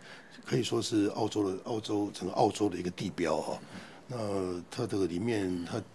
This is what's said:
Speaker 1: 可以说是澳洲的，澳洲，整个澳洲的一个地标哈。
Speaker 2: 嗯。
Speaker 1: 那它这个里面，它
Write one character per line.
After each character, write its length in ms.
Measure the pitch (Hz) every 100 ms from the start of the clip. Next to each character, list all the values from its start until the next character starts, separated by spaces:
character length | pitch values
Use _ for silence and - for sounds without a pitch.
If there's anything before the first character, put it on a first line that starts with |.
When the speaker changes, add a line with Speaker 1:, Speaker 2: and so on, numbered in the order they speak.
| - - - -
Speaker 1:
可 120 | - 135
以 60 |
说 200 | 107 117
是 240 | 101 107 101
澳 140 | - 107
洲 220 | 107 101
的， 80 | 92
澳 160 | - 110
洲， 300 | 110 104 101
整 160 | - 90
个 60 |
澳 160 | - 113
洲 180 | - 104
的 80 | 87
一 60 |
个 80 | 90
地 200 | - 98
标 280 | - 80 78
哈。 200 | - 69
Speaker 2:
嗯。 180 | - - - - -
Speaker 1:
那 560 | 123 104 98 90 90 87
它 160 | - 113
这 100 | 101
个 100 | 90
里 120 | 87
面， 460 | 117 107 92 90
它 180 | 85 107 -